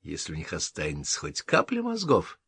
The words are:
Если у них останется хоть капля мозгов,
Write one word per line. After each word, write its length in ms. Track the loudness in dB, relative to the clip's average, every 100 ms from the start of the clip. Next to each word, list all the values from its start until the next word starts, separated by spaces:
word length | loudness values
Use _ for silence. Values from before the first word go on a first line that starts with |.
Если 320 | -8 -6 -4
у 20 | -6
них 160 | -4
останется 680 | -4 -4 -2 -4 -4 -4 -4
хоть 220 | -4 -8
капля 400 | 4 4 4 -2
мозгов, 580 | -2 -2 4 4 4 -12